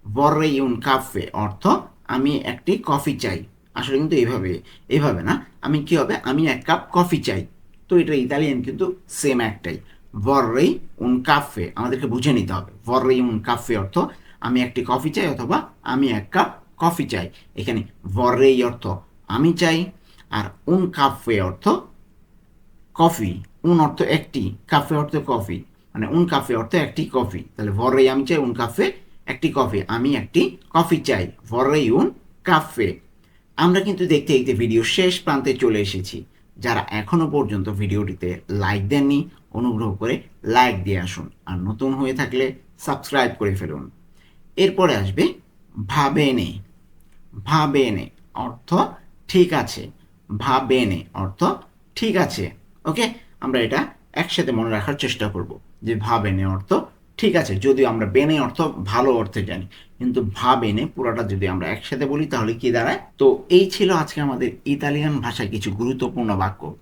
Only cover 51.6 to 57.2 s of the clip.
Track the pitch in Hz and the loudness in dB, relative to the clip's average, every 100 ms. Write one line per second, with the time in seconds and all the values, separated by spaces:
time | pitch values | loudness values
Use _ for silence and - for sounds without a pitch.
51.6 | - _ _ - 220 185 143 - 87 - | -8 _ _ -4 -2 0 0 -2 -8 -10
52.6 | - - - 160 233 - - - 131 127 | -20 -10 -6 -2 -2 -4 -20 -10 -4 0
53.6 | 113 135 285 - _ - 170 - 139 117 | 0 0 -4 -8 _ -6 -4 -2 0 0
54.6 | 113 107 101 143 127 - 107 92 90 - | 0 -2 -2 -4 -4 -2 -4 -4 -8 -10
55.6 | - - 110 113 104 117 101 95 95 95 | -20 -12 -4 -4 0 0 0 0 0 -2
56.6 | 101 202 - - _ - | 0 0 0 -18 _ 0